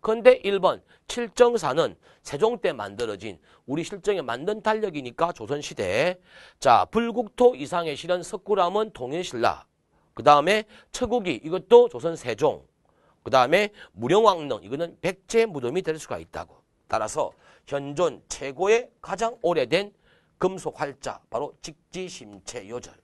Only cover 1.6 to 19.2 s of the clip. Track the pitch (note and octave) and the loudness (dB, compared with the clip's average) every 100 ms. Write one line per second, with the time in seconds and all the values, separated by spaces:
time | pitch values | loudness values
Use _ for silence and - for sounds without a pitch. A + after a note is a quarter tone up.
1.6 | D3+ C3+ C#3+ F2 _ _ - C#3+ G#3+ A#3+ | -2 0 -2 -4 _ _ -12 -2 -2 0
2.6 | G3 C3+ G#2 G2+ A#2+ G2+ G#2+ F2 _ _ | -4 -4 -8 -6 -8 -6 -10 -14 _ _
3.6 | - C#3+ - G3+ G3 G3 C3 A#2 D#3+ G#3+ | -8 -6 -6 -6 -4 -4 -2 -6 -4 -4
4.6 | G#3+ A3 G#3+ D3 B2 A#2+ E3+ F3 G#2+ D3 | -2 -2 -2 -6 -12 -2 -2 -2 -8 -8
5.6 | C#3+ - G2 G2 E3 F3+ _ - - _ | -8 -6 -2 0 0 -2 _ -20 -20 _
6.6 | C3+ A#2 F2+ G#3+ A#3 A3+ A3 - B3 B3 | 4 6 4 -2 -2 -4 -6 4 4 4
7.6 | C#3+ F3+ E3 C#3 E3 F3+ F3 G3+ - G3+ | -6 -4 -4 -6 -4 -4 -4 -12 -2 0
8.6 | F3 G3 A3 - B2+ D#3 F3+ A#2+ A2+ D#2+ | 2 0 -4 -6 -8 -6 -6 -2 -2 -2
9.6 | - _ _ _ _ - A#2 D3 D#3 G#3+ | -12 _ _ _ _ 0 6 6 6 0
10.6 | G#3+ - _ - B3 A#3+ F#3 A#2 D3+ F3+ | -2 -18 _ -6 -2 -2 -2 -6 -4 -8
11.6 | - A#3+ B3 A#2+ E3 E3 C3 G#2+ C#3+ F2 | 8 8 8 0 -6 -6 -6 0 0 0
12.6 | C2+ _ _ _ _ _ - C3 B2 F3 | _ _ _ _ _ _ 2 4 6 4
13.6 | G#3 - - - A#2 F#3 A3 F#3 C#3+ A2+ | 0 -6 -20 -8 2 4 4 2 -4 -8
14.6 | F2+ C3+ E3+ - F3 F#3 _ A3+ A3+ D3+ | -8 -8 -8 -6 -6 -6 _ 0 0 0
15.6 | A#2+ D#3+ F3+ D#3+ - G2+ E2 - E2+ - | -4 -4 -4 -8 -8 -12 -10 -14 -14 -16
16.6 | _ _ _ A2+ G#2+ D3 A2+ _ _ _ | _ _ _ -4 -4 -4 -6 _ _ _
17.6 | _ C#3+ C#3 D3 F3 G#2+ _ - C#3 C3 | _ -8 -6 -2 -2 -2 _ -12 -12 -4
18.6 | F#3 A3+ B3 _ - F#3 | 2 2 0 _ -10 -6